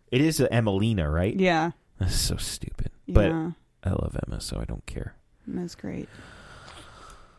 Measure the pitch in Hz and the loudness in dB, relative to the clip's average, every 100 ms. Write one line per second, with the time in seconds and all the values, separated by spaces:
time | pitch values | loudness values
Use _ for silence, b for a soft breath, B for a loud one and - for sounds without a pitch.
0 | - 123 160 160 123 117 110 98 110 104 | -2 2 4 4 2 4 2 2 2 2
1 | 73 78 95 190 185 160 170 - _ - | 2 2 2 2 2 2 0 -4 _ -4
2 | 95 - - - - - - - - - | 0 0 0 -2 -6 -8 -8 -4 -6 -6
3 | - 180 190 160 165 - _ _ - 87 | 4 6 6 2 -4 -8 _ _ -4 -2
4 | - - - - - - 57 57 - - | -2 -4 -6 -6 -6 -6 -6 -8 -8 -10
5 | - - _ _ - 185 175 - - 185 | -10 -14 _ _ -10 -8 -8 -10 -10 -10
6 | - B B B B B B B B B | -12 B B B B B B B B B
7 | B B B | B B B